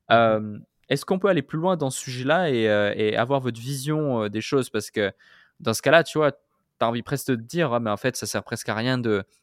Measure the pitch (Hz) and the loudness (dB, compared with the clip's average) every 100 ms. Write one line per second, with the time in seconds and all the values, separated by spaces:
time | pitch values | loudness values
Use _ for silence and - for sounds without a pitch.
0 | _ 117 113 110 107 104 - _ _ 143 | _ 4 6 2 -2 -12 -18 _ _ -4
1 | - 190 202 175 135 151 175 180 139 127 | 0 0 2 2 0 -2 0 0 -2 -6
2 | - 127 127 165 175 123 110 104 101 107 | -10 -6 0 0 2 2 4 4 2 2
3 | 107 110 120 139 127 113 120 139 135 156 | 0 0 2 0 0 -6 -8 -8 -4 -2
4 | 151 120 107 104 - 139 123 110 - - | 0 -2 -2 -4 0 0 0 -4 -4 -2
5 | 101 - _ - _ _ - 110 - 160 | -2 -4 _ -20 _ _ -4 0 4 4
6 | 160 156 151 - _ _ _ _ 117 120 | 4 0 0 -2 _ _ _ _ -2 -2
7 | 110 139 - 123 117 170 156 120 113 104 | -4 -6 -2 -4 -2 -2 0 0 -2 -2
8 | 131 - 104 107 - 117 - 107 120 127 | -2 -4 -6 -6 -6 -10 -6 -4 0 0
9 | 117 104 98 _ | 2 0 -2 _